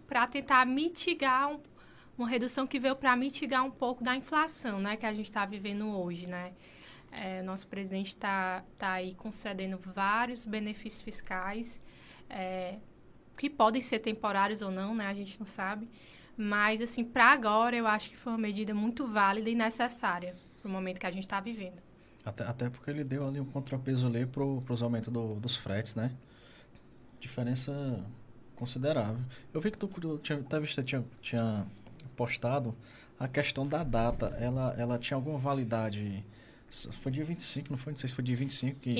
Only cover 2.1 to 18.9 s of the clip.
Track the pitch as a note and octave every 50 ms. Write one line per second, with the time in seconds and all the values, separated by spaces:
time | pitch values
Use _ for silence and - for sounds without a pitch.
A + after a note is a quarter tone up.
2.1 | - - A#3+ A3+ B3+ B3 A3+ B3+ - C#4 C4+ C4 - C4+ A#3+ C4 C4+ C4+ - C4+
3.1 | B3 B3 C4 C#4 C4+ - D#4 B3+ C4 C4 C4 C4+ - - C4+ A#3+ B3 B3 A#3 B3
4.1 | B3+ C4+ C4 - D#4+ D4+ D#4 D#4 - - - B3 G3+ G3 G3 G3+ G#3+ A3 A#3 A3
5.1 | G#3+ G#3 G#3+ G3+ - G#3+ G3+ G3 G#3 G#3 F#3+ G#3 G3+ G3+ G#3+ G#3+ G#3 F#3+ F3+ F3
6.1 | F3 F3 F3 F3 F3+ F3 F3+ F3+ F#3 - - - - - - - - - - -
7.1 | - - - F#3+ F#3 F#3 F#3 F#3+ F#3 F#3+ - - - G3 G3 F#3+ F#3+ F#3+ G3 F#3+
8.1 | - - - G3+ G3 F#3+ F#3 F#3 F#3 F#3 F#3 - - - G3+ F#3+ F#3 F#3 F#3 F#3
9.1 | F#3 F#3 - A3 G3+ - - G#3+ G3+ F#3+ F#3+ F#3+ F#3+ F3+ F#3 F#3 F#3 G3 F#3+ G3
10.1 | G#3 A3+ A#3+ A#3+ B3+ A#3 - A3+ G#3 G#3+ G#3+ G#3 G#3+ - - G#3+ - - - -
11.1 | - - - - F#3+ F#3 F#3 F#3+ G3+ A3+ A#3 A#3 - - - - - - - -
12.1 | - - - - - G3+ F#3 F#3 F#3 F#3 F#3 F3+ G3 G#3+ - - - - - -
13.1 | - - - - - - - C#4+ D4 - A#3 A3 A3 C4 A#3+ - - A3 A3 A3+
14.1 | G#3+ A3 - G#3 G3 G3 G3 G3+ G#3+ G#3 G#3 F#3+ F#3+ F#3+ F#3+ G3+ A3+ A3+ G#3 G3
15.1 | G3 G3+ G3+ F#3+ - - A3 G3 - - G3 F#3+ G#3 G#3+ A3+ A#3 - - - -
16.1 | - - - - - - G#3+ G#3 G#3 G#3 G#3 G#3+ A3 A3 A#3 A#3 - - A3+ A#3
17.1 | - C4 A#3 A#3+ C#4+ C#4+ A3+ G#3+ G#3 A3 A3+ A#3+ A#3+ A#3 A#3 A3 G#3+ G#3+ - -
18.1 | - - - B3 A3+ A3 A3 G#3 G3+ G3+ G#3+ G3+ G#3 G#3 G#3 A3+